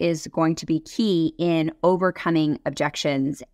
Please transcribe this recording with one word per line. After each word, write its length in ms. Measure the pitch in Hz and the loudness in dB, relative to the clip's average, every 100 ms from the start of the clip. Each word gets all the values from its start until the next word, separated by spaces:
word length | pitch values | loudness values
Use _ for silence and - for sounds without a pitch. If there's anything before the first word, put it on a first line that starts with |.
is 280 | 170 160 - | 0 -2 -4
going 260 | - 160 | 0 0
to 120 | 165 - | 0 -2
be 140 | 160 | -4
key 540 | - - 220 170 160 - | -2 -2 2 2 0 0
in 340 | 170 165 156 - | 0 2 0 0
overcoming 760 | 175 185 185 - 170 165 151 143 | 2 2 2 0 0 2 2 0
objections 760 | - 135 147 - 151 135 135 139 - | -4 -2 -2 -2 -2 0 -2 -4 -6